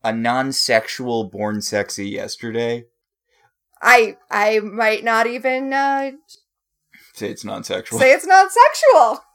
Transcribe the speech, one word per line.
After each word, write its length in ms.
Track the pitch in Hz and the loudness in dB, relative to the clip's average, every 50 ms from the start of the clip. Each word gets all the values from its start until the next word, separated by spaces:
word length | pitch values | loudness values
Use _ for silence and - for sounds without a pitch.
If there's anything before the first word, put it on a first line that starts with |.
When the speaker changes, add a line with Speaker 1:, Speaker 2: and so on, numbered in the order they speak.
Speaker 1:
a 120 | - 113 113 | -4 -4 -4
non-sexual 1120 | 113 117 117 123 131 131 135 135 - - - 120 110 - - - - 127 123 117 113 107 95 | -2 -2 -2 -2 -2 -2 -4 -4 -4 0 2 2 0 0 -2 -12 -10 -6 -4 -4 -4 -4 -6
Born 320 | - 101 104 107 107 107 | -6 -6 -6 -4 -4 -6
Sexy 480 | 101 - 107 101 101 - - - 98 101 | -6 -4 -2 -4 -4 -4 -8 -10 -8 -8
Yesterday. 800 | 101 101 98 101 - - - 113 110 117 117 117 117 120 117 _ _ _ _ _ _ _ _ _ _ _ _ _ _ _ _ _ _ _ | -8 -8 -10 -10 -12 -12 -12 -8 -6 -4 -4 -4 -4 -6 -10 _ _ _ _ _ _ _ _ _ _ _ _ _ _ _ _ _ _ _
Speaker 2:
I, 340 | - 226 247 247 226 202 - _ _ _ | 2 4 4 4 4 0 -4 _ _ _
I 300 | - 208 208 214 220 214 | -4 -2 0 0 0 -2
might 440 | 214 214 196 220 226 220 220 208 220 | -4 -4 -6 -2 0 0 -2 -2 -2
not 220 | 233 226 226 233 | 0 0 0 0
even, 480 | 233 240 254 240 262 254 262 269 269 269 | -2 -4 -4 -4 -4 -4 -4 -4 -4 -2
uh, 380 | 269 277 277 277 277 269 269 262 294 _ _ - _ _ _ _ _ _ _ _ _ _ _ _ _ _ _ | -2 0 0 -2 -2 -4 -8 -10 -14 _ _ -20 _ _ _ _ _ _ _ _ _ _ _ _ _ _ _
Speaker 1:
Say 160 | _ - 107 104 | _ -10 -10 -10
it's 160 | - - - | -10 -10 -12
non-sexual. 540 | 104 104 104 110 - 98 92 - - - 233 | -12 -12 -12 -8 -8 -8 -8 -8 -8 -2 2
Speaker 2:
say 140 | 262 262 | 4 4
it's 140 | 277 - - | 4 4 4
non-sexual. 960 | 339 370 381 392 381 - 466 494 605 605 - 640 571 466 311 285 220 - - _ _ | 4 4 4 4 4 6 6 6 6 6 4 4 6 6 6 6 4 2 -6 _ _